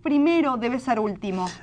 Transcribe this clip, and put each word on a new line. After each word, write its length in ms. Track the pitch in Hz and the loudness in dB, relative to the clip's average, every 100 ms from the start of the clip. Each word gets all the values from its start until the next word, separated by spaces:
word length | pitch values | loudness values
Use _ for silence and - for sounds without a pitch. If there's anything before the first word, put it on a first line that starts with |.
primero 540 | 320 294 294 339 294 247 | 0 2 4 4 2 0
debe 240 | 240 254 | -2 -2
ser 180 | 254 220 | -2 -2
último. 500 | 214 185 196 185 180 - | -2 -4 -6 -4 -4 -6